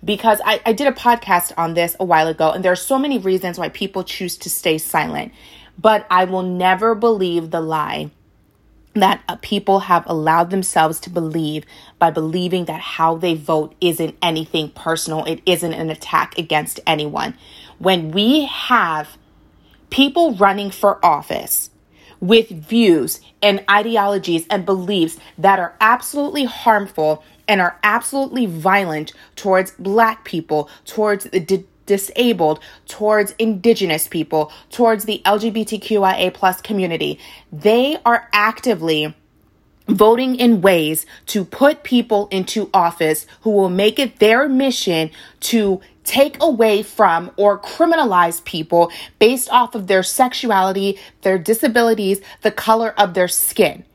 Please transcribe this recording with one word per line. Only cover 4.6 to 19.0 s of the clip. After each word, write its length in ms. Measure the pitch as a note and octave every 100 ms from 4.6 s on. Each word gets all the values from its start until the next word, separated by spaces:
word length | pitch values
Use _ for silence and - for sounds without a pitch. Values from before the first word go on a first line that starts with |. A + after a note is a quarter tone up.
| F3+ D#3
silent. 560 | - D#3+ D#3 D3+ - - - - - -
But 300 | A3 G#3+ G#3+
I 140 | F#3
will 200 | F#3 F#3
never 520 | F#3 F3+ F#3 F#3 A3 A3
believe 560 | A#3 A3 F#3 E3+ E3
the 80 | E3
lie 500 | D#3+ D#3+ D3+ D3+ D3+ _ _ _ _ _ _ _ _
that, 280 | - F#3+ G3+ -
uh, 80 | F3
people 400 | - G3+ G3 G3
have 240 | F#3+ F3 -
allowed 420 | E3 D#3 E3 F3
themselves 520 | F3 F#3 - D#3+ D#3+
to 80 | -
believe 560 | F3 E3 D#3+ D#3 D#3 D3+ - - _
by 120 | E3+
believing 540 | D#3+ D#3+ F3 F3+ F#3 F3
that 140 | D#3
how 380 | - - E3 E3
they 160 | F3+
vote 420 | E3 D3 D#3+ D#3 _
isn't 340 | F3 D#3+ D#3+ -
anything 480 | F3 D#3+ D#3+ E3 D3+
personal. 560 | - - D#3+ - D#3+ D#3
It 160 | D#3+ -
isn't 280 | F3 F3
an 160 | D#3+ D#3+
attack 480 | D3+ - D#3+ D#3+ -
against 420 | E3 D3+ D3+ - -
anyone. 500 | D#3 D3+ D3 - - - - - -
When 320 | F3+ F#3 D#3+
we 340 | E3 G#3+ D4+ C#4
have 720 | - - B3 F3+ D#3